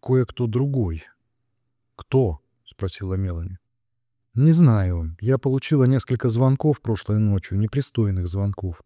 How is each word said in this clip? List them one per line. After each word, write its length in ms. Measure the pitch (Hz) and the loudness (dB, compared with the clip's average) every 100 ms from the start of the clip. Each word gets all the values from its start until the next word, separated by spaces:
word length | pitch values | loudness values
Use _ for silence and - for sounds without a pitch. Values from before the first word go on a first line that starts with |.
кое-кто 440 | - 131 120 - 123 | 0 0 0 -2 -2
другой». 580 | 117 143 139 101 82 - _ _ _ _ _ _ _ _ - | 0 0 0 -2 -4 -10 _ _ _ _ _ _ _ _ -20
«Кто?» 440 | - 131 120 78 _ _ | -2 0 0 -2 _ _
спросила 500 | _ - 95 - 95 | _ -10 -10 -8 -6
Мелани. 440 | 92 95 85 85 95 _ _ _ _ _ _ _ | -4 -4 -6 -10 -14 _ _ _ _ _ _ _
«Не 180 | 113 147 | 2 4
знаю. 640 | 165 160 110 92 87 82 82 | 6 6 4 0 -2 -6 -6
Я 180 | 104 131 | -2 0
получила 460 | 139 131 - 151 | 0 -2 0 2
несколько 440 | 127 131 - 120 127 | 4 2 0 -2 0
звонков 520 | 113 131 131 156 143 | 2 2 2 0 -2
прошлой 380 | - 107 - 107 | -2 -6 -2 0
ночью, 400 | 107 101 - 98 | 2 0 -2 -2
непристойных 720 | 107 139 139 - 107 92 90 | -2 -2 -4 -2 0 0 -2
звонков». 540 | 95 101 98 92 85 | -2 -2 -4 -8 -8